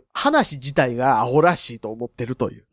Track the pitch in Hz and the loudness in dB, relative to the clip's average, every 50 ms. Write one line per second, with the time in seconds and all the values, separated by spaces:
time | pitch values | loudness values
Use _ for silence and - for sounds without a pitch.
0 | - _ - - - 277 302 302 - - 151 135 127 139 139 - 143 127 120 117 | -10 _ -8 -2 -2 2 2 2 0 0 -4 -10 -10 -6 0 0 0 0 0 0
1 | 127 135 131 110 113 120 127 151 156 175 170 - - - 120 113 - 107 110 113 | 2 2 2 2 2 2 2 4 4 4 4 2 -4 -10 -10 -8 -10 -10 -8 -8
2 | 120 120 _ - 123 113 127 - 123 95 - 110 _ _ | -10 -10 _ -8 -6 -6 -4 -4 -4 -4 -4 -10 _ _